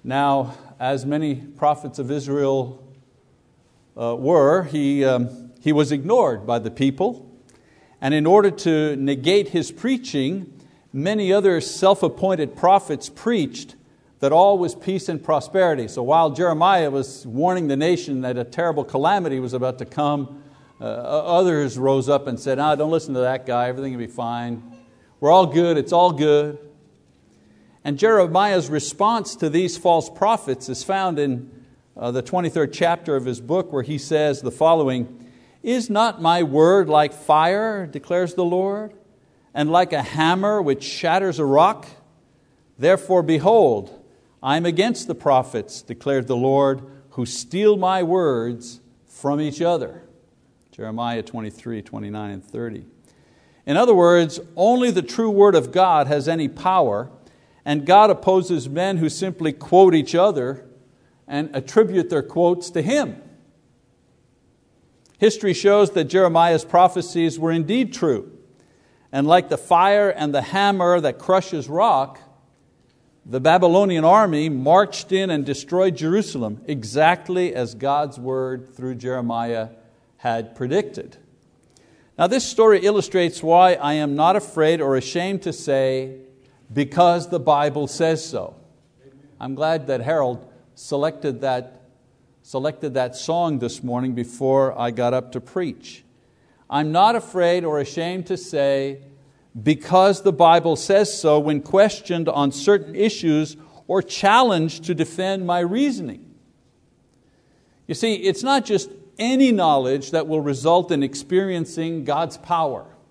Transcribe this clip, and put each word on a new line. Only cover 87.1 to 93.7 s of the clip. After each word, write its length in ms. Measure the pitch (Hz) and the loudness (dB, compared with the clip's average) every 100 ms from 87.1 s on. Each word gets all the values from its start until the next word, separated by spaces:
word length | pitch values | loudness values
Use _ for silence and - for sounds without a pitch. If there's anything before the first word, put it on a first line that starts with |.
| 175 175 | 4 -2
the 120 | 175 | -4
Bible 460 | 131 143 147 143 139 | 0 2 0 -2 -8
says 360 | - 160 160 | -2 -2 -2
so." 340 | - 113 85 - _ _ _ _ - _ _ _ | -6 -10 -10 -16 _ _ _ _ -20 _ _ _
I'm 140 | 127 | -12
glad 320 | 135 156 160 135 | -4 -2 -2 -2
that 160 | 127 | -4
Harold 420 | 120 160 131 120 - _ _ | -2 0 0 -4 -14 _ _
selected 640 | _ - 143 156 151 151 120 | _ -6 -4 -4 -4 -8 -4
that, 400 | 131 127 120 - _ _ _ _ _ _ | -4 -4 -6 -20 _ _ _ _ _ _
selected 500 | _ 135 147 151 151 | _ -6 -6 -6 -6
that 220 | 131 123 120 | -4 -4 -6
song 420 | - 165 170 139 | -4 -2 -2 -2
this 240 | 120 | -6